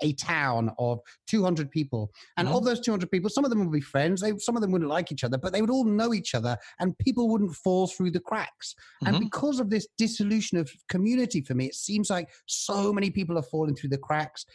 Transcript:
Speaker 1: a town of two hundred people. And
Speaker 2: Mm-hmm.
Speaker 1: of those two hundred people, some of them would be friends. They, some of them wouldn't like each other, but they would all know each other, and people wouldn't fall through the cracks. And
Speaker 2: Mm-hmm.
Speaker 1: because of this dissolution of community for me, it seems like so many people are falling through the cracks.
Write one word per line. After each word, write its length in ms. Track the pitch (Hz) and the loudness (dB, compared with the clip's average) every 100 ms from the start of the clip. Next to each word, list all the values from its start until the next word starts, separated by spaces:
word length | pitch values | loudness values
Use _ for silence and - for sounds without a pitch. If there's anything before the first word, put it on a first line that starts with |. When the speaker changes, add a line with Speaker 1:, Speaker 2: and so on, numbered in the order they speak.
Speaker 1:
a 120 | 151 | -2
town 580 | 139 - 165 139 117 113 - | -2 -2 0 2 2 0 0
of 200 | 120 120 - - - | -2 -2 -8 -20 -2
two 160 | 220 | 2
hundred 260 | 185 165 139 | 2 0 -2
people. 420 | 160 147 117 107 - - - | -2 -2 -2 -4 -8 -8 -4
And 100 | 170 | 0
Speaker 2:
Mm-hmm. 100 | 247 | 2
Speaker 1:
of 80 | 240 | 2
those 140 | 240 | 0
two 120 | 233 | 0
hundred 200 | 208 180 | -2 0
people, 180 | 185 196 | -2 0
some 140 | 269 | 0
of 60 | 277 | 2
them 100 | 220 | 2
would 120 | 180 | 2
be 100 | 151 | 0
friends. 400 | 135 139 156 190 | 0 0 2 2
They, 160 | 214 208 | -2 -2
some 180 | - 233 | -2 0
of 60 | |
them 100 | 202 | 2
wouldn't 180 | 185 151 | 2 0
like 220 | 160 175 | -2 -2
each 120 | 143 | -4
other, 140 | 120 127 | -2 -2
but 140 | 180 | -2
they 80 | 190 | 0
would 80 | 220 | 2
all 140 | 262 | 4
know 300 | 226 208 233 | 4 2 2
each 200 | 214 - | 0 0
other, 240 | 123 120 120 - - | -2 0 -2 -6 -4
and 180 | 185 - | -2 0
people 300 | - 240 233 | 0 2 2
wouldn't 260 | 220 202 147 | 2 0 0
fall 320 | 190 185 185 | 2 2 2
through 240 | - 180 | 0 0
the 80 | 175 | 0
cracks. 540 | - 220 - - - - - - - | -2 -6 -6 -10 -16 -16 -20 -4 0
And 100 | 170 | 2
Speaker 2:
Mm-hmm. 80 | 220 | 0
Speaker 1:
because 340 | - 285 262 | 0 0 0
of 100 | 214 | 0
this 180 | 214 - - | -2 -2 -2
dissolution 600 | 220 - 202 220 196 175 | 0 0 0 0 0 0
of 140 | 160 - - | -2 -6 -4
community 520 | 185 208 254 247 180 | 0 2 2 0 -2
for 120 | 135 | -2
me, 140 | 127 131 | -2 -2
it 80 | - | -4
seems 340 | - 208 202 | -2 0 0
like 200 | 185 160 - - | -2 -4 -12 -8
so 440 | - - 202 202 | -6 -2 0 2
many 180 | 208 196 | 2 0
people 260 | 196 170 170 | 0 -2 -2
are 60 | |
falling 320 | - 156 156 139 | -2 -2 0 -2
through 140 | 139 | -2
the 80 | 139 | -4
cracks. 480 | - 151 151 - - | 0 -2 -2 -8 -18